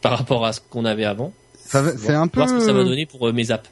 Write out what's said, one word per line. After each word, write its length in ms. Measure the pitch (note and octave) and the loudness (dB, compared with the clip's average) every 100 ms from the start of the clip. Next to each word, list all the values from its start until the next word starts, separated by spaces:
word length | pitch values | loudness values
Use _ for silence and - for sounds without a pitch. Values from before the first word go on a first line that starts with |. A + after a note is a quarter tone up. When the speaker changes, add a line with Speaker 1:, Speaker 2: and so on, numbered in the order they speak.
Speaker 1:
par 160 | A#2+ B2 | 0 -2
rapport 280 | B2+ B2 A2+ | -2 0 0
à 60 | |
ce 80 | A2 | -4
qu'on 240 | _ A#2+ | _ -6
avait 200 | A2+ G#2+ | -2 -2
avant. 280 | G#2+ G2+ C#3+ - _ - | -2 -4 -8 -12 _ -20
Speaker 2:
Ça 240 | - C3+ | -2 0
va, 80 | C#3+ | 0
Speaker 1:
Voir, 100 | B2+ G#2+ | -2 -2
Speaker 2:
c'est 80 | |
un 120 | D3 E3+ | 0 0
Speaker 1:
voir 160 | - B3+ | 2 2
ce 60 | |
que 60 | B3 | 2
ça 120 | A3+ | 2
va 80 | G#3 | 4
Speaker 2:
peu 60 | B2+ | 2
Speaker 1:
donner 180 | C3 D#3 | 0 -6
pour, 220 | C3+ A#2 | -4 -2
euh, 40 | |
mes 180 | A#2 A2+ | 0 -2
apps. 180 | A2+ - | -2 -6